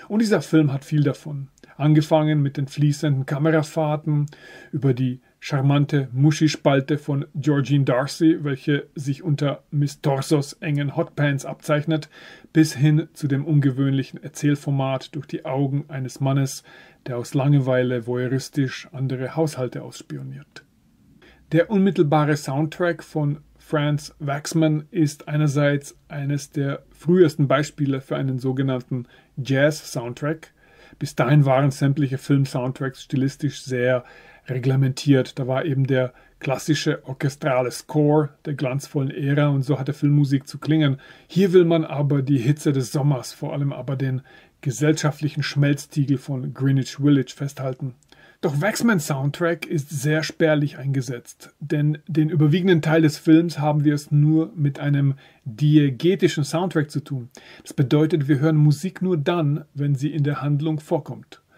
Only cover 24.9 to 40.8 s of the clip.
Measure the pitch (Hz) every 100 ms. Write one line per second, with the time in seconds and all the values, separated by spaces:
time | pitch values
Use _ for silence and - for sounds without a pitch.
24.9 | 180 147 - - 151 151 143 143 143 -
25.9 | - - 147 139 143 - 151 139 - -
26.9 | _ 156 180 160 - 135 139 147 - 139
27.9 | 135 - 147 139 131 131 131 135 127 -
28.9 | 127 120 _ _ - 120 135 147 151 -
29.9 | 131 120 123 147 160 - _ _ _ -
30.9 | - 143 - 127 151 139 131 139 135 139
31.9 | 139 135 135 - 139 135 135 127 - 135
32.9 | - - 135 135 - 143 - 127 127 123
33.9 | 127 - - - - - 127 127 135 135
34.9 | 139 147 135 127 - 127 131 170 135 135
35.9 | 131 127 - _ _ 139 131 - 143 156
36.9 | 139 - 135 139 - 151 127 123 - -
37.9 | 151 147 151 147 - 160 139 131 139 -
38.9 | 151 135 - 139 143 147 139 131 135 131
39.9 | 143 147 147 139 139 - 139 - 156